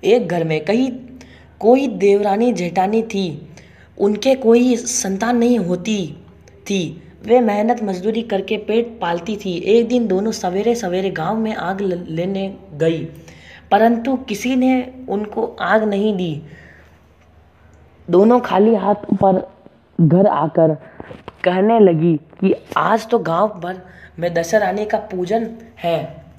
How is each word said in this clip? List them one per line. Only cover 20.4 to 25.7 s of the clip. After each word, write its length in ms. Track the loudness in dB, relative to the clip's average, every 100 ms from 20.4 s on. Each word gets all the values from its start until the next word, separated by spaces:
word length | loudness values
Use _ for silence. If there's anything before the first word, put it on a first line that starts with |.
| -2 2 2 2 -8 -20 -18 -18 -20 -4
कहने 360 | -2 2 2 6
लगी 360 | 6 6 2 0
कि 400 | -4 -4 -2 -2 -2 -2
आज 300 | 0 0 0
तो 120 | -2
गांव 280 | 0 0 0
भर 340 | -2 -10 -10 -14 -20 -20 -6
में 140 | -4
दशा 240 | -2 0 0
रानी 280 | 0 -2 -2
का 120 | -4
पूजन 540 | -4 -6 -2 -2 -4 -10 -20